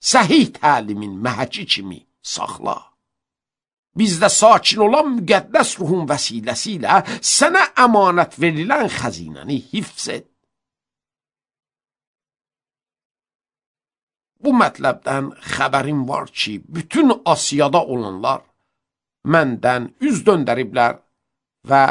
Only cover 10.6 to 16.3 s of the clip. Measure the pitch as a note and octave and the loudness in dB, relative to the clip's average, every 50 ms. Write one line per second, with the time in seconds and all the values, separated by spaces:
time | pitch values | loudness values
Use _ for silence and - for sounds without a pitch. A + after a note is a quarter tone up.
10.6 | _ _ _ _ _ _ _ _ _ _ _ _ _ _ _ _ _ _ _ _ | _ _ _ _ _ _ _ _ _ _ _ _ _ _ _ _ _ _ _ _
11.6 | _ _ _ _ _ _ _ _ _ _ _ _ _ _ _ _ _ _ _ _ | _ _ _ _ _ _ _ _ _ _ _ _ _ _ _ _ _ _ _ _
12.6 | _ _ _ _ _ _ _ _ _ _ _ _ _ _ _ _ _ _ _ _ | _ _ _ _ _ _ _ _ _ _ _ _ _ _ _ _ _ _ _ _
13.6 | _ _ _ _ _ _ _ _ _ _ _ _ _ _ _ _ - C#4+ B3+ A#3+ | _ _ _ _ _ _ _ _ _ _ _ _ _ _ _ _ -2 2 2 4
14.6 | F#3+ C#3+ - - C3+ C3+ A#2+ - - - C#3 C#3 C3+ - - - - - - C3+ | 4 2 0 -2 -2 -2 -2 -2 -4 -4 -4 -4 -6 -8 -12 -16 -12 -8 -4 -2
15.6 | C#3 C#3 C3+ C#3 C3 D3 D3+ C#3 B2+ B2+ C#3+ C#3+ C3+ - | -2 0 0 -2 -2 -2 -2 -4 -4 -4 -6 -6 -8 -8